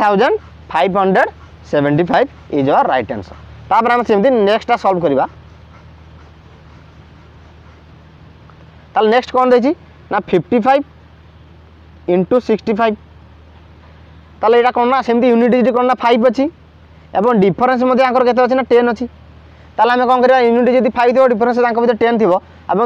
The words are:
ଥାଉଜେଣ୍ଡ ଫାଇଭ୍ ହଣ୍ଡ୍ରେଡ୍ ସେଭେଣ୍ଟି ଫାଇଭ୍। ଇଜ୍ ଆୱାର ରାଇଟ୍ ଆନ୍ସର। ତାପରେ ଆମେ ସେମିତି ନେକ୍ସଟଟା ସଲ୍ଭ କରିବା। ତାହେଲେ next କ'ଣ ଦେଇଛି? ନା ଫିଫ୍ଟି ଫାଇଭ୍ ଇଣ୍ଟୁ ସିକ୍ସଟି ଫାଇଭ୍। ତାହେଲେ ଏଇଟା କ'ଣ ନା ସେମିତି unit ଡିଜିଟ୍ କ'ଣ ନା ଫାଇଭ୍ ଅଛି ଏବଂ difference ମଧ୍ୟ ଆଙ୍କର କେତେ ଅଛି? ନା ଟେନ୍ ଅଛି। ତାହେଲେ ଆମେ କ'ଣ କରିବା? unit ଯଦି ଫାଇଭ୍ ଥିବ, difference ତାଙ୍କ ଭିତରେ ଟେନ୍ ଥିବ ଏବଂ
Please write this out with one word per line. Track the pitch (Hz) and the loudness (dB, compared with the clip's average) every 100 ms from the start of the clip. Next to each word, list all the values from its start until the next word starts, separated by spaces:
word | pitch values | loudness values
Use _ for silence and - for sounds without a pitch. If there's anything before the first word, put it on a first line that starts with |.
ଥାଉଜେଣ୍ଡ | 208 196 277 415 - - - | 0 0 0 -2 -8 -20 -8
ଫାଇଭ୍ | 165 185 196 | -2 -2 0
ହଣ୍ଡ୍ରେଡ୍ | 190 190 339 - - - - | 0 0 0 -4 -20 -20 -6
ସେଭେଣ୍ଟି | 151 143 147 175 | -2 0 0 0
ଫାଇଭ୍। | 180 269 - - 147 | 0 -2 -6 -8 -4
ଇଜ୍ | 135 | 0
ଆୱାର | 202 240 | 0 0
ରାଇଟ୍ | 131 110 110 | -2 -4 -10
ଆନ୍ସର। | 85 - - - - | -12 -20 -20 -20 -4
ତାପରେ | 208 233 | -2 0
ଆମେ | 240 220 | -2 0
ସେମିତି | 202 262 240 196 | 0 2 2 0
ନେକ୍ସଟଟା | 220 - 240 | 0 -2 -2
ସଲ୍ଭ | 202 185 160 | 0 -2 -2
କରିବା। | 135 160 - - - - - - - - - - - - - - - - - - - - - - - - - - - - - - - - - - - - | -2 -4 -8 -20 -20 -20 -20 -20 -20 -20 -20 -20 -20 -20 -20 -20 -20 -20 -20 -20 -20 -20 -20 -20 -20 -20 -20 -20 -20 -20 -20 -20 -20 -20 -20 -20 -20 -8
ତାହେଲେ | 196 214 | -2 0
next | 247 - 254 | 0 -2 -2
କ'ଣ | 254 | 2
ଦେଇଛି? | 247 262 349 - - - | 2 0 -4 -12 -20 -8
ନା | 262 - | -8 -2
ଫିଫ୍ଟି | 180 - 247 247 | -4 0 -2 0
ଫାଇଭ୍ | 277 285 - - - - - - - - - - - - | 0 -2 -18 -20 -20 -20 -20 -20 -20 -20 -20 -20 -16 -4
ଇଣ୍ଟୁ | 180 180 247 - | -2 0 -2 -2
ସିକ୍ସଟି | 214 - 208 | -4 -4 -2
ଫାଇଭ୍। | 226 214 - - - - - - - - - - - - - - | -2 -4 -14 -20 -20 -20 -20 -20 -20 -20 -20 -20 -20 -20 -20 -6
ତାହେଲେ | 214 240 | 0 2
ଏଇଟା | 247 240 | 0 0
କ'ଣ | 240 | -2
ନା | 262 240 | -2 -2
ସେମିତି | 233 247 | 0 2
unit | 233 240 | 2 2
ଡିଜିଟ୍ | 247 233 240 | 2 0 0
କ'ଣ | 247 | -2
ନା | 247 | -2
ଫାଇଭ୍ | 240 240 247 | 0 2 0
ଅଛି | 226 294 - - - - - - 180 | 0 -6 -6 -20 -20 -20 -20 -8 -4
ଏବଂ | 233 226 | 0 2
difference | 190 165 240 247 254 | 0 0 -2 0 0
ମଧ୍ୟ | 254 254 | 0 0
ଆଙ୍କର | 247 247 | 2 0
କେତେ | 240 247 | 0 0
ଅଛି? | 262 | 0
ନା | 247 | 0
ଟେନ୍ | 240 240 | 0 0
ଅଛି। | 214 240 - - - - - - - | -4 -8 -12 -20 -20 -20 -20 -16 -2
ତାହେଲେ | 233 247 | 0 0
ଆମେ | 247 | 0
କ'ଣ | 254 | 2
କରିବା? | 254 262 233 | 4 4 2
unit | 233 247 254 | 2 2 2
ଯଦି | 233 247 | 0 0
ଫାଇଭ୍ | 240 254 | 0 2
ଥିବ, | 262 | 2
difference | 214 240 240 240 | 2 -2 0 -2
ତାଙ୍କ | 226 | 0
ଭିତରେ | 233 233 | -2 0
ଟେନ୍ | 233 233 | 0 0
ଥିବ | 202 185 - - - | 0 0 -4 -20 -6
ଏବଂ | 180 | -2